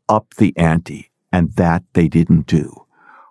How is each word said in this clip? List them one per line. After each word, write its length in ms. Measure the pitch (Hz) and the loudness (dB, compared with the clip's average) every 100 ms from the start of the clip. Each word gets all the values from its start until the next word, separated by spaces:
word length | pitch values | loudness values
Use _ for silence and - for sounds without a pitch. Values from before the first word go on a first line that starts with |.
| - | -2
up 260 | 107 - - | -2 -2 -2
the 140 | 92 - | 0 2
ante, 560 | 82 85 85 71 - _ - | 0 0 -4 -16 -18 _ -4
and 200 | 92 82 | -2 -2
that 320 | 107 85 82 - | 0 0 0 -2
they 160 | 87 82 | -2 0
didn't 400 | 85 85 82 - | 0 2 0 0
do. 360 | 80 71 - _ _ _ - _ | -2 -2 -14 _ _ _ -20 _